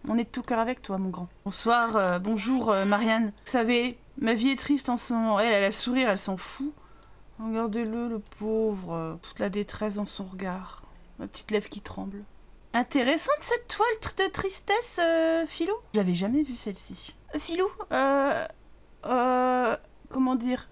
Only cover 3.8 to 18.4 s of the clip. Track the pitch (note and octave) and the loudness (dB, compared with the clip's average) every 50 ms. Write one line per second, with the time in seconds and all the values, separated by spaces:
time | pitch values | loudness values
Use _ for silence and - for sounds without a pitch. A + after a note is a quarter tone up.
3.8 | A#3+ B3+ A#3 - - - - - - A3 A#3+ G#3+ A#3 C#4 C4+ - - - D4 C4 | 4 0 -2 -8 -18 -18 -8 -2 2 2 2 4 4 2 2 2 2 0 0 2
4.8 | - - A#3+ A#3 - - A#3+ A3+ A3+ A3 G#3 G3 A3 A#3 A3 G3+ G3 G3 G3 - | 2 0 -2 -2 -2 -2 0 0 2 2 4 4 4 4 4 4 4 2 0 -2
5.8 | - A#3+ B3 C4 B3+ A3+ F#3+ G3+ - G3+ F#3+ F3+ - - - - C4+ D4+ - - | -2 0 2 2 2 2 2 0 -2 -4 -4 -6 -6 -12 -8 -6 -6 -8 -8 -10
6.8 | - - - - - - - - - - - - A3 A3+ A3 A3+ A#3 A3+ G3+ A#3 | -20 -20 -20 -20 -20 -20 -20 -20 -20 -20 -14 -8 -6 -2 -2 0 0 0 0 -2
7.8 | A#3 G#3+ A3 A#3 A#3+ A#3+ A3+ G#3+ G#3 - - - G#3 G#3+ A3 A3 A3 A3 G#3 F#3+ | -2 -2 -2 -4 -4 -4 -4 -6 -8 -12 -12 -6 -2 0 2 2 2 0 0 -2
8.8 | F#3 E3+ E3 E3+ D#3+ D#3+ D#3+ E3 - - - - G#3 G3+ F#3 G#3 G#3 - - - | -6 -6 -4 -4 -4 -6 -8 -10 -14 -16 -6 -4 -4 -2 -2 -4 -6 -6 -6 -4
9.8 | G#3+ G#3+ G3+ G#3 G#3 G3+ - - G3 F#3 F#3+ F#3 G3 F#3 F3+ F#3+ F#3 - - - | -4 -4 -2 -4 -6 -6 -6 -10 -10 -10 -8 -8 -6 -6 -6 -6 -10 -12 -16 -18
10.8 | - - - - - - - - - - - - - - G#3+ G#3 G#3 - - G#3 | -20 -20 -20 -20 -20 -20 -14 -12 -12 -10 -10 -12 -6 -2 -2 -2 -2 -4 -14 -14
11.8 | - - - G3 F#3+ G3 G3 G3+ G#3 - - - - - - - - - - A#3 | -12 -12 -10 -8 -8 -8 -10 -12 -14 -16 -20 -20 -20 -20 -20 -20 -14 -2 0 0
12.8 | B3 - - C#4 A#3 B3+ D#4 D#4 - - D5 D4+ - - A#4 B4 - - - - | 0 2 0 2 4 4 2 2 2 2 0 0 2 -2 -2 -2 -2 -8 0 2
13.8 | G#4+ B4 A4 A4 - - - - F#4+ F#4+ - - - G4 F#4+ - - - G4+ A4+ | 2 2 2 -2 -6 -8 -2 0 -2 0 0 -4 -4 -4 -6 -6 0 0 0 0
14.8 | A#4 - - F4 E4+ E4 E4 E4 D#4+ E4 E4 E4 E4 D4+ - - E4+ F4 G#4 A#4 | 0 -2 0 2 2 4 4 4 4 2 2 0 -2 -4 -4 -4 -2 -2 -2 -4
15.8 | - - - G#3+ G3 F#3 F3 E3+ F#3+ G#3 B3 D4 D4+ C4+ A#3+ - - G#3+ F#3 - | -6 -2 0 0 2 2 2 0 0 2 2 2 0 0 -4 -8 -8 -10 -10 -10
16.8 | - - F#3+ - - - - - - - - D4+ - - E4 F4 F#4 G#4 - - | -12 -14 -16 -16 -16 -20 -20 -20 -18 -10 -8 -8 -6 -4 0 0 0 -2 -2 -8
17.8 | - - - C4 C4+ C#4 C#4 C#4 C#4 C#4+ - - | -6 -2 0 2 2 4 4 4 4 2 0 0